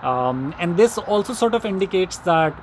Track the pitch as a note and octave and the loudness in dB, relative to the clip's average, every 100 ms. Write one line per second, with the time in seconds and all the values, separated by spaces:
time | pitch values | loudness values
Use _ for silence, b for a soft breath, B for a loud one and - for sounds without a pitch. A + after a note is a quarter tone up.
0 | C3+ B2+ B2+ B2+ C3+ E3 F3 F3 A3+ A3+ | -2 -2 0 -2 -6 -4 -2 4 4 2
1 | G3+ G#3 G3+ B3 A#3 A3+ A3+ F#3+ F#3+ F#3+ | -2 -2 -2 0 2 2 -2 -2 0 0
2 | F#3 - - E3 D#3+ D3+ | -2 -2 0 2 2 -2